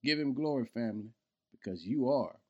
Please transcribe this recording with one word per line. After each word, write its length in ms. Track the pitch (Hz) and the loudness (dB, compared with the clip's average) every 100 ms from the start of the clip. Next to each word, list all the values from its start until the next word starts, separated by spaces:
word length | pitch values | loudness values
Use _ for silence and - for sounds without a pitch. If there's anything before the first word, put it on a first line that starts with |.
Give 140 | 135 151 | 2 2
Him 160 | 147 | 2
glory, 320 | 131 151 143 117 | 0 0 0 0
family, 460 | 117 117 107 107 - _ _ _ | -2 -2 -4 -8 -14 _ _ _
because 340 | - - 90 87 | -12 -8 -8 -2
you 240 | 143 127 | 0 2
are 300 | 139 - - _ | 2 0 -6 _